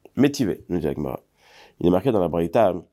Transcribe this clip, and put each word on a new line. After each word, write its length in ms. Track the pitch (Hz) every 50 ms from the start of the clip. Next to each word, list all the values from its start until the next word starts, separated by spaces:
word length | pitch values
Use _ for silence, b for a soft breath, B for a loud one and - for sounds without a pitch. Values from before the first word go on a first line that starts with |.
| - - _
Métivé, 480 | - 123 147 143 - 131 95 80 - - -
nous 100 | 87 90
dit 80 | 76 76
Agmara. 320 | 69 71 73 67 64 - - _ b b b b b b b b b -
Il 60 | - 85
est 40 |
marqué 220 | 87 92 - 139 117
dans 80 | 101
la 80 | 90 85
Braïta, 440 | 78 85 85 85 - 120 113 95 85 87 78 _